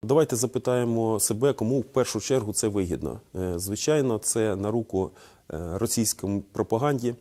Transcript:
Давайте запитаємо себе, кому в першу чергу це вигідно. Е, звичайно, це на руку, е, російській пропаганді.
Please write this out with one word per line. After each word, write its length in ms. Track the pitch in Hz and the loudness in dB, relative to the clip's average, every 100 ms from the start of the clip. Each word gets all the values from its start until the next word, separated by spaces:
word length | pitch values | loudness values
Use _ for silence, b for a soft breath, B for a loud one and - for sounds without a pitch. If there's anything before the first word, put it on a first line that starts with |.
Давайте 320 | 113 143 151 - | 4 4 4 2
запитаємо 840 | - 127 120 123 120 117 113 110 | 0 -2 0 0 2 0 0 0
себе, 340 | - 110 139 | 0 2 0
кому 260 | 135 110 135 | 2 0 0
в 40 | |
першу 360 | 117 - 123 110 | 0 0 0 0
чергу 340 | - 131 104 | 0 0 0
це 140 | - 113 | -2 0
вигідно. 540 | 101 92 78 76 82 - - | 0 0 -2 -4 -8 -12 -6
Е, 240 | 92 87 | -4 -4
звичайно, 580 | 95 104 - 156 131 110 | -4 -4 0 2 2 0
це 380 | - 120 110 95 | -2 0 0 0
на 160 | 101 | 0
руку, 400 | 113 113 95 92 B B B _ | -2 -2 -2 -2 B B B _
е, 240 | 78 85 90 | -8 -6 -2
російській 680 | 117 - 110 - 95 101 98 | -2 0 0 0 -2 -4 -4
пропаганді. 640 | - 104 113 143 139 120 120 | -4 0 2 2 0 -2 -4